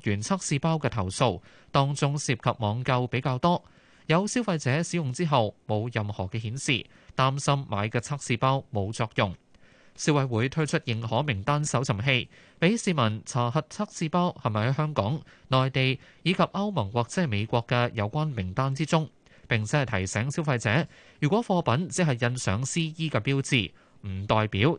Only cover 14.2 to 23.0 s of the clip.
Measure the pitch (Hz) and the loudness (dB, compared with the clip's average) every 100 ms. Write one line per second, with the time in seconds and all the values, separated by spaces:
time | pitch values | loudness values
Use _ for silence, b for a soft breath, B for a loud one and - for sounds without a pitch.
14.2 | 175 - 120 104 117 135 156 147 101 151 | 0 -2 -2 0 0 0 -2 0 0 -2
15.2 | - B B 131 131 135 131 131 B B | -6 B B 2 2 2 0 0 B B
16.2 | 160 190 165 190 208 180 101 120 117 - | 0 2 2 0 -2 -2 -2 -2 -2 -2
17.2 | 160 101 107 120 - 123 120 113 104 151 | 0 0 0 0 2 0 0 0 -2 -2
18.2 | 156 113 92 92 135 135 156 165 156 _ | -4 -4 -4 -2 -2 -2 0 0 0 _
19.2 | _ b b 117 107 151 127 98 95 104 | _ b b -2 0 0 0 -2 -2 -2
20.2 | 127 156 151 123 110 127 - B B B | -2 -2 -2 0 2 2 0 B B B
21.2 | 147 208 233 180 156 123 180 - 165 120 | 0 0 0 0 2 0 0 0 0 2
22.2 | 120 123 - 98 131 170 160 156 | 0 0 -2 0 -2 -2 -4 -4